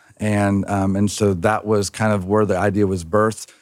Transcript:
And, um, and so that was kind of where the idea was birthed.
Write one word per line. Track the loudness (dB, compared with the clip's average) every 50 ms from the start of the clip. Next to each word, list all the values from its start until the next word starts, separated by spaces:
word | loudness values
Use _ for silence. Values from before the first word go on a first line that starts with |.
| _ -20 _ -6
And, | -2 0 0 2 2 2 0 0 0 -2
um, | -2 -2 0 0 0
and | 0 0 -2
so | 0 0 0 0
that | 2 2 0 0 0 0 0
was | 0 0 0 0 -2
kind | -4 -2 0 0
of | 0 0 0
where | 0 2 2 2
the | 2 2 0
idea | 0 0 2 2 2
was | 2 0 -2
birthed. | -4 -2 0 2 2 0 0 -4 -12 -18 -20 _